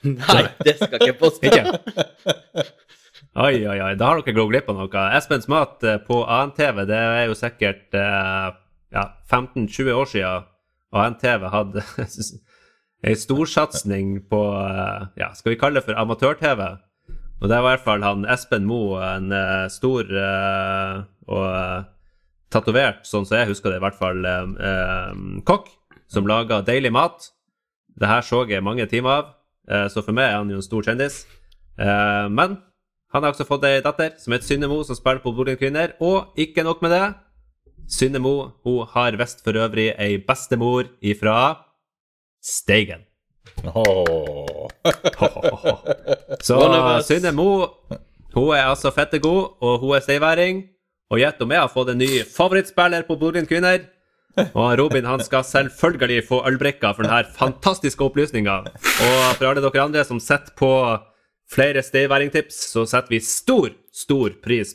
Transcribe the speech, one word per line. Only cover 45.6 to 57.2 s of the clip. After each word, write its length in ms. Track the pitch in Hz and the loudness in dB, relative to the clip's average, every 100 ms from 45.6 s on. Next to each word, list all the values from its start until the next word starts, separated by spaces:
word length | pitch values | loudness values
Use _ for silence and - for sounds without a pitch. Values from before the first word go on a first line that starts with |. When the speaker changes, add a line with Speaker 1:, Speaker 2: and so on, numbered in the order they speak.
| - - - - - 131 - - | -2 -2 -4 -6 -2 -4 -4 -6
Speaker 2:
Så 140 | - 123 | 0 2
Speaker 1:
One 200 | 143 - | 4 2
of 220 | - 151 | 4 2
us. 80 | - | 2
Speaker 2:
Synne 260 | 156 180 | 0 2
Mo, 160 | 147 185 196 180 - - - - _ - | 0 2 2 0 -6 -16 -16 -16 _ -6
hun 200 | - 143 | 0 2
er 120 | 147 131 | 4 2
altså 240 | 139 139 | 2 0
fette 300 | 139 147 156 | 0 0 0
god, 360 | 151 185 185 - | 2 2 0 -2
og 180 | 120 120 | 0 0
hun 160 | 131 139 | 2 2
er 100 | 131 | 2
steiværing. 580 | 143 156 165 180 185 190 _ _ _ _ | 2 4 4 2 0 -8 _ _ _ _
Og 60 | 113 | 2
gjett 200 | 139 147 | 2 2
om 80 | 120 | 0
jeg 80 | 160 | 2
har 80 | 135 | 2
fått 220 | - 127 | 0 0
en 80 | 123 | 0
ny 220 | 135 131 110 | 2 2 -2
favorittspiller 800 | - 180 190 190 - 175 170 165 | 0 2 2 0 2 2 2 -2
på 140 | 156 | -2
Bodø 220 | 160 170 156 | -2 -2 0
Kvinner. 380 | 170 180 185 180 _ _ _ _ - | 2 2 2 -2 _ _ _ _ -2
Og 280 | 202 110 117 120 | 0 2 2 4
Robin, 260 | 147 135 120 | 4 2 0
han 160 | 135 | -2
skal 220 | 131 131 131 | 0 -2 0
selvfølgelig 800 | 139 139 - 170 160 123 120 110 | 0 -2 0 0 2 2 0 2
få 140 | 127 127 | 0 2
ølbrikka 400 | 131 139 139 107 101 | 0 0 0 -2 0
for 100 | 107 | 2
denne 300 | 117 | 2